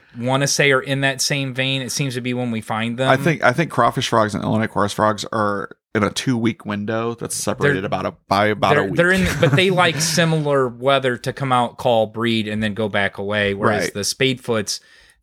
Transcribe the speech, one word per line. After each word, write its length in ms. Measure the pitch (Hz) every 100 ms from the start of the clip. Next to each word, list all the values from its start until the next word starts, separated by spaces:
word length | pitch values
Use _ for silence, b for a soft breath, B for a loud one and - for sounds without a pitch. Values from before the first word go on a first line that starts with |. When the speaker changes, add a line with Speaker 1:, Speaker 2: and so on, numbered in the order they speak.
| _ 120
Speaker 1:
wanna 300 | 120 135 139
say, 240 | - 143
are 100 | 135
in 200 | 135 139
that 200 | 139 131
same 320 | - 147 135
vein. 280 | 123 131 135
It 80 | 123
seems 240 | - 139 123
to 60 |
be 120 | 123
when 160 | 123 123
we 100 | 113
find 360 | - 110 117 117
them. 120 | 131
Speaker 2:
I 80 | 135
think, 260 | 143 151
I 80 | 120
think 160 | 123 123
crawfish 380 | - 120 135 -
frogs 260 | 117 107
and 100 | 101
Illinois 240 | 101 107 110
chorus 260 | - 101
frogs 320 | - 107 101 -
are 380 | 113 104 101 64 - _
in 80 | 107
a 60 | 98
two-week 560 | - - 120 117 - 104
window 480 | 101 104 113 117
that's 220 | 117 - -
separated 460 | - - - 92
Speaker 1:
They're, 40 | 98
Speaker 2:
about 200 | 95 95
a, 40 | 87 -
by 180 | 98 104
about 260 | 101 98 95
Speaker 1:
they're, 80 |
Speaker 2:
a 40 | -
week. 80 | -
Speaker 1:
they're 160 | 175
in, 160 | 190 180 -
but 120 | 165
they 180 | 143 190
Speaker 2:
<laughs> 0 |
Speaker 1:
like 280 | 180 175 151
similar 680 | 160 - 165 160 147 139 127
weather 480 | 120 127 139 127 120
to 160 | 135
come 180 | - 139
out, 260 | 123 117 -
call, 300 | 131 113 107
breed, 400 | 110 117 113 104
and 160 | 107
then 100 | 110
go 160 | 101 110
back 280 | 104 98 -
away. 340 | 101 104 101
Whereas 300 | 98 110 104 85
Speaker 2:
Right. 80 |
Speaker 1:
the 60 | 104
spadefoots, 800 | 98 - 135 127 - 113 101 - b b b b